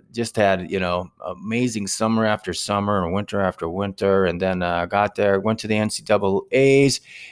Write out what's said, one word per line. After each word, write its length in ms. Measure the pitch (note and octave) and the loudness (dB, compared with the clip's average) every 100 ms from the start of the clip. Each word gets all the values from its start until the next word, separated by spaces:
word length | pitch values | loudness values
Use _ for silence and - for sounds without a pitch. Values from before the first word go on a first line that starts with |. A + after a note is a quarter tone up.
| _ | _
just 240 | A3+ A#3 A2+ | -6 -4 2
had, 340 | G2 F#2 F2+ | 2 2 0
you 80 | F#2+ | -2
know, 320 | F2+ F2+ F2+ - | 0 -2 -4 -12
amazing 640 | - - G#2 A#2 B2 A2 G2 | -12 -10 -6 -2 -2 -2 -6
summer 360 | - A2 A2+ | -2 0 2
after 280 | A2 G#2+ - | 2 0 -4
summer 520 | G#2 - G2+ G2+ G2+ | -6 -2 -2 0 0
and 80 | F2 | 0
winter 280 | G2 G2 G2+ | -2 -4 -2
after 280 | F#2+ - E2 | -2 -2 -6
winter. 580 | F#2 G2+ F#2+ G2 G2 F#2 | -4 -6 -2 2 4 2
And 140 | F2 | 0
then, 220 | F#2 F2+ | -2 -2
uh, 240 | F2 E2+ F2 | -2 -2 0
got 300 | G2+ G#2 - | 0 0 0
there, 240 | G2+ G2 | 2 2
went 180 | G#2 A2+ | 0 -2
to 60 | A2 | -2
the 100 | G#2+ | -2
N 140 | G#2+ | -2
C 140 | - | -4
double 420 | - G#2 G2 F#2+ - | 0 0 2 0 0
A's, 480 | B2+ C3+ C#3 C#3 - - - - | 2 6 6 4 2 -8 -20 -20